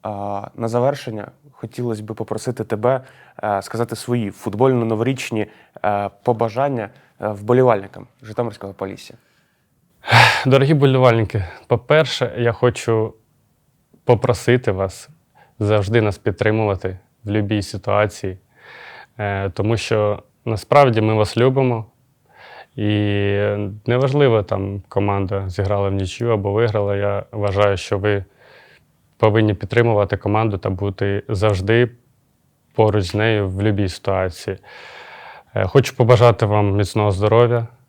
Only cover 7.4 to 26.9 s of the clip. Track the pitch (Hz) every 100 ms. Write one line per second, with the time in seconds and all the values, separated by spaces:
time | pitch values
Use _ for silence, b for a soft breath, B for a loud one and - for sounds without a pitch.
7.4 | 104 123 127 107 98 - 101 _ 110 110
8.4 | 120 104 98 95 98 95 - - _ _
9.4 | _ _ _ _ _ _ B 120 B B
10.4 | 131 131 135 156 139 131 127 113 104 107
11.4 | 87 B _ 120 - 151 147 - 123 -
12.4 | 117 113 123 117 - 113 110 - _ _
13.4 | _ _ _ _ _ _ - 120 - 117
14.4 | - 123 127 95 98 - - _ _ b
15.4 | b _ 104 107 95 117 107 101 - 98
16.4 | 110 110 107 98 92 92 _ _ 104 104
17.4 | 104 107 98 101 - 101 104 - 95 92
18.4 | _ B B B B B B - 104 98
19.4 | 98 - 107 113 - 110 104 104 _ _
20.4 | - 107 - 143 139 110 107 110 104 -
21.4 | 131 131 131 117 107 _ _ _ _ B
22.4 | B B B - 104 104 104 101 101 101
23.4 | 104 104 101 104 - 123 135 143 139 113
24.4 | 101 98 98 101 - - 101 98 95 98
25.4 | 95 90 98 101 98 98 92 - 120 110
26.4 | 101 101 117 107 101